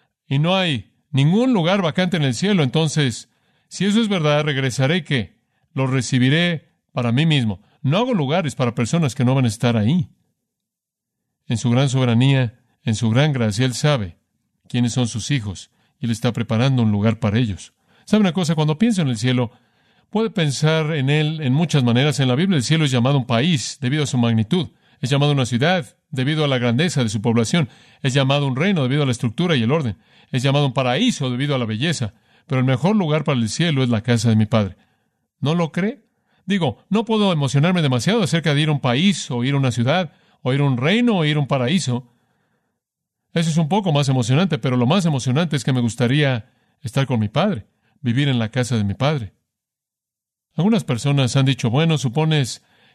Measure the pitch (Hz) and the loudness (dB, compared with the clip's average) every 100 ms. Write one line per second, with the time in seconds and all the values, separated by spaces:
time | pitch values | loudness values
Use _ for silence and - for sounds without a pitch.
0 | _ _ - 139 160 190 180 127 - _ | _ _ -4 0 0 0 0 -4 -8 _
1 | _ 135 143 202 262 226 160 202 170 160 | _ 0 2 2 2 2 2 0 0 0
2 | 180 170 139 113 190 196 135 160 160 156 | -2 0 -2 0 0 2 2 0 0 0
3 | 139 - - _ _ _ _ - 190 208 | -2 -4 -12 _ _ _ _ -4 0 0
4 | 220 190 151 147 151 135 135 110 135 180 | 0 0 0 0 0 -2 -2 0 0 0
5 | 143 139 95 _ _ _ _ 135 135 131 | -2 -4 -4 _ _ _ _ -4 -2 -2
6 | 117 131 127 156 175 160 - _ _ 139 | 0 2 4 2 0 -4 -10 _ _ -4
7 | 120 120 160 147 113 92 _ _ 127 175 | -2 2 2 2 0 -4 _ _ -2 0
8 | 254 214 131 165 151 - 123 113 120 170 | 0 -2 -2 -2 -2 -2 -2 -2 -2 0
9 | 147 - 123 135 123 107 123 113 104 175 | -2 0 0 2 0 0 0 2 2 0
10 | 117 _ _ _ _ _ _ _ _ _ | -2 _ _ _ _ _ _ _ _ _
11 | _ _ _ _ - 120 123 120 139 131 | _ _ _ _ -8 -4 0 2 2 0
12 | 127 113 135 139 120 - _ _ - 107 | 2 4 4 2 0 -6 _ _ -4 -2
13 | 113 113 151 131 110 101 131 120 151 139 | 0 2 2 0 -2 0 -2 0 0 0
14 | 92 - _ _ _ _ - 127 123 131 | -4 -12 _ _ _ _ -6 -2 0 0
15 | 120 113 - 143 101 87 - _ _ _ | -2 -4 -4 -4 -4 -12 -16 _ _ _
16 | 117 113 123 113 120 113 135 131 110 104 | -6 -2 -2 -2 -2 0 0 2 2 2
17 | 110 107 107 107 120 92 - _ _ _ | 0 0 -2 0 -2 -4 -12 _ _ _
18 | - 208 196 160 160 156 151 151 233 190 | -2 2 2 0 -2 0 0 2 0 2
19 | 143 117 123 127 117 _ _ _ _ _ | 0 0 0 0 -2 _ _ _ _ _
20 | _ 208 220 - 151 127 151 160 151 160 | _ -4 -2 -2 -2 0 0 0 -2 -2
21 | 131 151 151 160 139 135 165 147 123 117 | 0 0 0 -2 -2 0 0 2 2 2
22 | 147 143 127 123 190 165 120 160 151 127 | 2 2 0 2 2 0 2 0 2 2
23 | 120 143 120 117 156 151 - - 123 151 | 2 0 0 0 0 0 -4 -6 -4 -2
24 | 143 123 117 113 107 185 127 _ _ _ | -2 0 2 2 0 -2 -4 _ _ _
25 | 139 143 143 147 127 117 151 185 135 _ | -2 0 2 0 0 0 0 0 -4 _
26 | _ 127 127 156 147 131 120 117 170 139 | _ -4 -2 0 0 0 0 2 0 0
27 | 117 113 117 117 117 175 127 - - _ | -2 -2 0 0 2 0 0 -6 -20 _
28 | 139 135 135 143 143 123 185 185 123 143 | -2 0 2 0 0 -2 0 0 0 0
29 | 139 117 123 - 156 147 113 160 127 95 | 0 -2 -4 -2 0 0 2 0 -2 -6
30 | _ _ _ 131 135 139 143 123 127 131 | _ _ _ -2 0 2 0 0 0 0
31 | 247 - 131 123 143 135 113 107 160 160 | 0 -2 -4 -4 -2 -2 -2 -2 -2 -2
32 | 107 - _ _ - 131 127 127 170 214 | -6 -10 _ _ -6 0 0 2 2 0
33 | 165 156 151 135 110 - 170 135 127 113 | 0 -2 0 -2 -2 0 0 0 0 0
34 | 113 120 117 110 107 113 98 - _ _ | 0 0 2 2 2 2 0 -6 _ _
35 | _ _ _ - 127 175 165 175 202 285 | _ _ _ -6 -2 -2 -2 -2 -4 -6
36 | _ _ _ _ 185 196 147 - - 208 | _ _ _ _ -4 -2 -2 -4 -4 -2
37 | 226 220 202 165 135 139 165 180 147 127 | 0 0 2 0 0 2 2 2 0 0
38 | 135 233 160 165 160 143 156 147 131 120 | 0 0 0 0 0 0 0 0 0 2
39 | 196 165 - 123 123 139 131 117 117 170 | 2 0 -4 -4 -2 0 0 0 0 0
40 | 175 _ _ _ 127 139 143 123 139 220 | -2 _ _ _ -2 0 0 0 0 2
41 | 247 196 151 151 135 139 123 180 127 123 | 2 2 2 0 0 0 0 0 -2 -4
42 | - _ _ _ _ _ _ _ _ _ | -6 _ _ _ _ _ _ _ _ _
43 | _ _ _ 170 165 160 156 202 190 143 | _ _ _ -4 0 0 0 0 0 0
44 | 139 131 127 131 185 156 135 123 120 196 | 2 0 2 2 2 -2 -2 0 2 2
45 | 170 139 127 127 175 147 - 127 120 - | 2 0 0 0 0 -2 -2 0 0 0
46 | 120 139 139 123 - _ _ _ 117 139 | 0 2 0 -2 -6 _ _ _ -6 -4
47 | 135 123 104 143 202 110 - _ _ _ | -2 0 -2 0 -2 -4 -10 _ _ _
48 | 123 117 143 127 110 131 123 117 101 95 | -2 0 0 0 -2 -2 -2 0 -2 -2
49 | 135 151 101 _ _ _ _ _ _ _ | -2 -2 -6 _ _ _ _ _ _ _
50 | _ _ _ _ _ - 185 226 135 120 | _ _ _ _ _ -2 0 0 0 -2
51 | 143 143 127 139 135 127 123 127 165 156 | 0 2 2 2 2 0 0 0 2 0
52 | 127 120 160 151 127 - _ _ _ | -2 -2 0 0 -2 -6 _ _ _